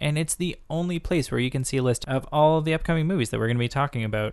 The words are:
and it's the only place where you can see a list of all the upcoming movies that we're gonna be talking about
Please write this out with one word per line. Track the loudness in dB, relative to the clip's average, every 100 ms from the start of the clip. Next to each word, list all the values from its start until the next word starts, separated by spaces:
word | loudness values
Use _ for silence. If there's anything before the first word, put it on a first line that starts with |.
and | -2 0
it's | -2
the | -2 -4 -6 -6
only | -4 -2 -2
place | 0 0 0
where | 0
you | 0
can | -2
see | -2 0
a |
list | 2 0 0
of | -4 -2
all | 4 4 4
the | 2
upcoming | 0 0 0 2
movies | 0 0
that | 0
we're | 0
gonna | 0
be | 0
talking | 0 -2 -2
about | -2 -2 -2